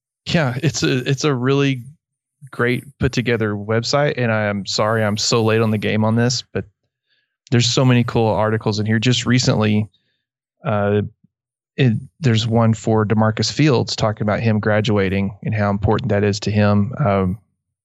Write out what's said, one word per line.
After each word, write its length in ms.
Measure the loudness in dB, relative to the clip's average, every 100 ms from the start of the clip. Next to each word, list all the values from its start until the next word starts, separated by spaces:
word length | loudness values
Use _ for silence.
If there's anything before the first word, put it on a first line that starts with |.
| _ _ -4
Yeah, 280 | -2 0 -2
it's 220 | -4 -2
a, 140 | -2 -2 -2
it's 140 | -2
a 100 | -2
really 500 | 0 0 2 0 -2 -8 -20 _ _ _ _ -14
great 320 | -4 -2 -2 -6 -4
put 120 | -2
together 420 | 0 0 0 -2
website. 600 | -4 -2 -2 0 0 0 -2
And 140 | -2
I 120 | 0
am 220 | -2 -4 -4
sorry 360 | -2 0 0
I'm 140 | 0 -2
so 260 | 0 0
late 180 | 2 2
on 100 | 2
the 60 | 0
game 260 | -2 -2 0
on 100 | 2
this, 280 | 0 -2 -6
but 120 | -8 -10 _ _ _ _ _ _ _ -2
there's 180 | 0 2
so 160 | 2
many 200 | 4 4
cool 240 | 2 0 0
articles 520 | 2 0 0 -2 -2
in 60 | 0
here. 140 | 0
Just 260 | 2 0 2
recently, 640 | 2 2 2 2 0 -2 _ _ _ _ _ _ _
uh, 380 | -4 -2 0 0 -2 _ _ _ _ _ _ 0
it, 180 | 2 2 -6 -4
there's 280 | 0 0 2
one 280 | 2 2 0
for 300 | 0 0 2
DeMarcus 460 | 2 2 0 -4
Fields 440 | 0 2 2 0 -2
talking 260 | -2 -2
about 200 | -2 0
him 180 | 0 0
graduating 760 | 2 0 2 0 0 0 -4 -6
and 140 | -6 -2
how 160 | -2
important 380 | 0 0 0 0
that 140 | 0
is 160 | 0 -2
to 100 | -2
him. 420 | 2 2 2 0 -2
Um, 360 | 0 0 0 -4 _ _ _ _